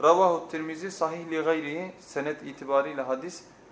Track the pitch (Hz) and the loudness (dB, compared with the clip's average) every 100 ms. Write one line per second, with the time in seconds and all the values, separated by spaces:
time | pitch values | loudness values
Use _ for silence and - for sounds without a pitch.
0 | 147 175 185 165 - 160 156 156 190 190 | 6 8 6 4 -2 -8 -8 -8 -8 -2
1 | 160 170 165 160 151 160 143 160 185 - | -2 -2 -4 0 2 0 -2 -6 -8 -12
2 | - 147 143 151 143 135 139 139 147 143 | -10 -6 -4 -6 -10 -10 0 2 2 -2
3 | 131 131 170 - - - - | -4 -4 -6 -12 -16 -20 -20